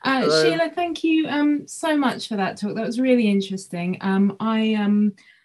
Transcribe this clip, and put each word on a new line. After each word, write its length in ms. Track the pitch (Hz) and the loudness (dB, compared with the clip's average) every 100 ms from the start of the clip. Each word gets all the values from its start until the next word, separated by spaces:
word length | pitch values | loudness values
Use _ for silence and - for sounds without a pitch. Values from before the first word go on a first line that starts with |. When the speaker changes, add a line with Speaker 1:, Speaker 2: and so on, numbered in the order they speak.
Speaker 1:
Uh, 180 | 269 262 | -2 0
Speaker 2:
Hello. 220 | - 311 | 2 4
Speaker 1:
Sheila, 260 | 320 330 330 | 4 2 -2
thank 320 | 330 349 311 | -2 -4 -2
you, 240 | 330 320 311 | 0 0 0
um, 380 | 285 294 294 - | 0 0 0 -4
so 300 | - 330 302 | -6 -2 0
much 320 | 269 - - | 0 -2 -6
for 80 | 208 | -4
that 200 | 185 - | -4 -4
talk. 180 | 208 | -6
That 120 | 214 226 | -4 -4
was 140 | 233 | -2
really 280 | 262 247 214 | 2 4 4
interesting. 680 | 196 190 190 - 175 175 190 | 2 0 -8 -8 -6 -4 -4
Um, 340 | 196 196 202 - | 0 2 2 0
I, 340 | 220 220 220 | -2 0 0
um, 400 | 214 202 208 208 - _ _ | 0 2 2 2 -2 _ _